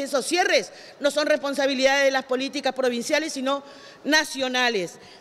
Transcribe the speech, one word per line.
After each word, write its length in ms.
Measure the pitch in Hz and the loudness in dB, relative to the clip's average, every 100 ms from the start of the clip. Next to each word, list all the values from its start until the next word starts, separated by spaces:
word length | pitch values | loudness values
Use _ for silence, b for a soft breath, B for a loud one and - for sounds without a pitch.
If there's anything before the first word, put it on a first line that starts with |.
esos 220 | 269 262 - | -2 -2 0
cierres, 460 | 349 370 311 - B B B | 0 2 2 0 B B B
no 100 | 277 | -2
son 160 | 294 302 | 0 0
responsabilidad 800 | 294 277 277 277 262 269 277 | 0 0 0 0 2 4 4
de 60 | 269 | 4
las 140 | 269 | 2
políticas 500 | - 254 269 285 262 | -2 -4 -2 -2 -4
provinciales, 580 | 254 254 233 233 294 320 | 0 -2 -2 0 0 0
sino 320 | 277 262 277 B B B B | -4 -2 -2 B B B B
nacionales. 920 | 262 311 302 269 254 254 247 214 170 - B B | 0 2 0 -4 -2 0 0 0 -4 -8 B B